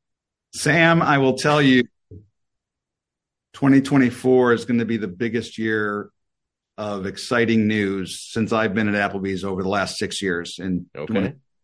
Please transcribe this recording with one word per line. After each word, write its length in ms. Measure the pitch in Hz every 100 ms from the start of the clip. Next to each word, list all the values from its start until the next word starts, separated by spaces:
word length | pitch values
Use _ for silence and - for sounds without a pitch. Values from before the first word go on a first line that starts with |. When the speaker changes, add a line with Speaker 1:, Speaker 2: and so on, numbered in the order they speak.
| _ _ _ _ _
Speaker 1:
Sam, 480 | - 151 165 165 165
I 180 | 147 139
will 160 | 131 131
tell 260 | 151 147
you, 220 | 139 127 120 _ _ 101 - _ _ _ _ _ _ _ _ _ _ _ _
twenty 260 | - 139 135
twenty-four 720 | 135 143 123 120 127 127 123
is 140 | 113 120
gonna 180 | 120
be 140 | 113 113
the 100 | 101
biggest 500 | 90 117 117 113 -
year 520 | 110 110 104 104 98 _ _ _ _ _ _ -
of 280 | 107 101 95
exciting 640 | 95 - 120 113 113 107
news 520 | 107 98 98 87 -
since 320 | - 117 104
I've 220 | 113 110
been 200 | 101 107
at 180 | 101 101
Applebee's 340 | 98 95 92 98
over 180 | 95
the 60 | 95
last 280 | 101 92 -
six 240 | 98 -
years 380 | 98 85 85 -
in 280 | 92 87 -
Speaker 2:
Okay. 200 | - 78
Speaker 1:
twenty, 200 | 98 120 - _ _